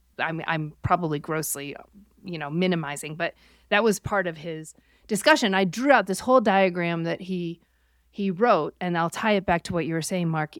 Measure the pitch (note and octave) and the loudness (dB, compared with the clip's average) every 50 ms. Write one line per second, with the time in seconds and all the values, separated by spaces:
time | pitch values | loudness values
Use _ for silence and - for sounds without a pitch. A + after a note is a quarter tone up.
0 | _ _ _ - C3 D#3+ E3 E3 - - E3 D#3 D#3 D3+ - _ - - F3+ E3+ | _ _ _ -6 -4 -4 -4 -6 -4 -4 -4 -4 -4 -6 -10 _ 0 0 0 2
1 | F3 D#3 D3+ D3+ - - D#3 D#3 D3+ - - C#3 C#3 C#3+ - - - - _ G3+ | 2 -2 -4 -4 -4 -4 -4 -4 -4 -4 -6 -8 -8 -10 -12 -14 -16 -20 _ -20
2 | - _ _ _ - - F3 D#3+ D3+ C#3+ D3+ E3+ F#3 F#3 F3+ E3 D#3 C#3+ C#3+ C#3+ | -20 _ _ _ -14 -12 -10 -8 -8 -6 -2 0 2 2 2 0 -2 -6 -8 -10
3 | - D3+ D3+ E3 E3+ D#3+ - _ _ _ _ _ _ _ G#3 G3+ A3 A3+ G3 - | -10 -12 -6 -4 -4 -6 -6 _ _ _ _ _ _ _ 0 2 4 2 2 0
4 | - - G#3 G3+ F#3 F3 D#3+ D#3 D3 E3+ D#3+ D#3 D#3 - - _ _ _ _ _ | -2 -2 -2 -2 -2 -2 -6 -8 -10 -10 -10 -10 -12 -16 -18 _ _ _ _ _
5 | _ - A3 G3+ - D4+ D#4 D4+ C4 G3 F#3+ F#3+ G3 F3+ D#3 A3 B3+ C#4+ C4+ A#3 | _ -6 -6 2 4 4 6 6 4 2 2 2 2 0 0 -2 4 6 6 6
6 | G3 G3 F#3+ - - B3 B3+ B3+ G#3+ A3 F#3+ G3 F#3+ F#3 F3 F3+ F3 E3+ E3+ E3+ | 6 2 -2 -4 0 4 4 6 6 6 4 4 4 2 2 0 -2 -2 -2 -2
7 | E3 E3 E3 - F#3 F3+ F#3+ F3+ F3 E3 E3+ - _ _ _ _ _ _ _ _ | -2 -4 -4 -6 -6 -6 -6 -4 -4 -6 -8 -10 _ _ _ _ _ _ _ _
8 | _ _ _ - G3+ G3 F3+ E3 A3+ B3 G#3+ E3 D3 - - _ F3+ F3+ F3 E3+ | _ _ _ -4 -4 -4 0 2 4 4 4 4 2 -2 -6 _ -6 -4 -2 0
9 | E3 E3 - - - A3 G#3+ G3 F3+ - F3 E3+ - - F3+ E3+ D#3 D#3+ D#3+ E3 | 0 -2 -2 -2 0 0 0 2 2 2 0 0 0 -4 -4 -4 -2 -2 -4 -4
10 | D#3 - F#3+ F3+ F3 E3 D#3+ D#3 D#3 - - - | -4 -4 -2 -2 -2 0 0 -2 -4 -4 -6 -8